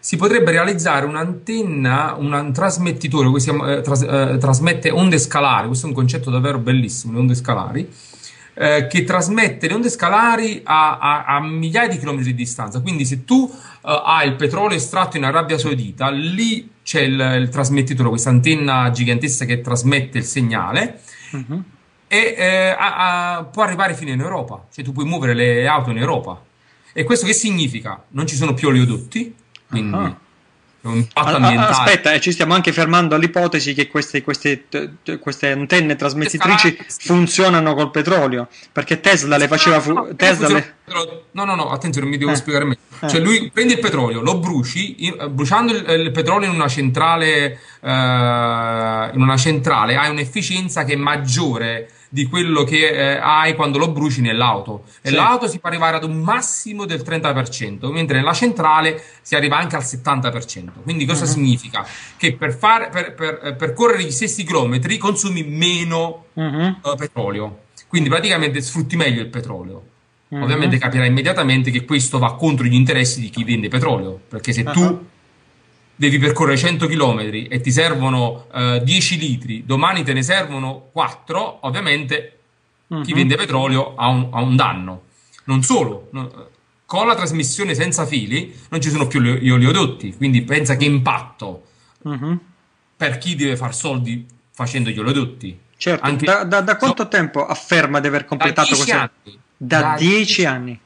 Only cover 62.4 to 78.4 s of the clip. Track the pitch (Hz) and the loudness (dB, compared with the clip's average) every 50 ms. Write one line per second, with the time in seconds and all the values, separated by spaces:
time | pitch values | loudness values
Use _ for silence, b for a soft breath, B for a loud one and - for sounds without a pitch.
62.4 | 156 143 127 - - 214 226 226 226 - - 180 175 175 - - 160 156 156 - | -4 -4 -4 2 4 4 4 4 2 -4 -6 -6 -6 -6 -8 -6 -6 -6 -6 -6
63.4 | - 147 131 123 160 - - - 233 240 240 190 180 151 131 - 220 214 - - | -10 -10 -6 -4 -4 -4 0 2 4 4 4 2 0 -4 -4 -4 -4 -4 -4 -6
64.4 | 196 156 175 151 127 120 123 127 127 - 220 220 - 202 202 202 - 196 180 170 | -6 -2 0 0 0 0 0 -2 -2 -2 -2 0 0 -2 0 0 -2 -4 -4 -4
65.4 | 156 147 147 156 170 180 180 170 170 170 165 165 165 165 165 - - _ _ 165 | -6 -6 -4 -2 0 0 0 -2 -2 -2 -2 -2 -2 -4 -6 -10 -18 _ _ -6
66.4 | 160 156 139 151 165 190 185 180 - 143 143 135 147 147 _ - 98 98 101 104 | -6 -4 -2 -2 -2 -2 -2 -4 -4 -6 -6 -4 -6 -8 _ -6 -6 -4 -4 -6
67.4 | 107 104 101 - _ _ B B B B - 170 160 139 143 170 - 208 190 165 | -8 -10 -12 -16 _ _ B B B B -2 0 0 2 0 0 0 0 0 0
68.4 | 160 147 131 147 127 - - 165 156 - - 165 160 135 120 117 110 110 - 123 | 0 -2 -2 -4 -6 -6 -4 -4 -4 -2 -2 0 0 0 0 -2 -4 -6 -8 -10
69.4 | - - 104 92 90 90 95 - - - _ _ _ _ _ _ _ _ 147 143 | -10 -8 -10 -12 -12 -14 -16 -16 -18 -20 _ _ _ _ _ _ _ _ -8 -4
70.4 | 139 120 - - 143 135 123 123 127 123 123 127 127 123 127 131 131 170 185 139 | -2 -2 0 2 2 2 2 2 0 0 0 2 2 4 2 2 2 0 0 0
71.4 | 135 131 131 131 127 127 123 123 120 - 151 143 131 - - 131 123 117 117 127 | 2 2 2 2 2 0 -2 -4 -2 0 0 0 0 0 0 0 0 0 0 0
72.4 | 160 160 147 127 123 123 123 127 131 127 147 131 123 123 - 127 113 104 - 120 | 0 2 2 2 2 4 6 6 6 6 4 2 2 0 0 -4 -8 -8 -6 -6
73.4 | 113 113 120 110 104 104 120 127 139 160 123 98 95 92 92 - - _ - 110 | -2 -2 -2 -2 -2 -2 -2 0 0 0 0 -2 -2 -6 -10 -12 -14 _ -14 -10
74.4 | - - 120 117 110 143 143 175 180 180 - - - - _ _ _ _ _ _ | -6 -4 -2 -2 -2 0 2 2 2 2 0 -2 -8 -18 _ _ _ _ _ _
75.4 | _ _ _ _ _ _ _ _ _ _ _ - 143 143 135 127 131 147 127 - | _ _ _ _ _ _ _ _ _ _ _ 0 0 2 2 4 2 2 2 2
76.4 | - - 139 131 127 175 170 143 165 151 156 160 143 127 117 110 107 104 104 110 | 2 2 2 2 2 0 0 0 -2 -2 0 2 2 2 2 0 -4 -6 -6 -8
77.4 | 113 - 127 127 123 131 123 143 165 165 160 135 131 131 131 127 120 117 117 - | -8 -6 -6 -4 -2 0 2 2 2 2 0 0 0 0 0 0 0 -2 -4 -8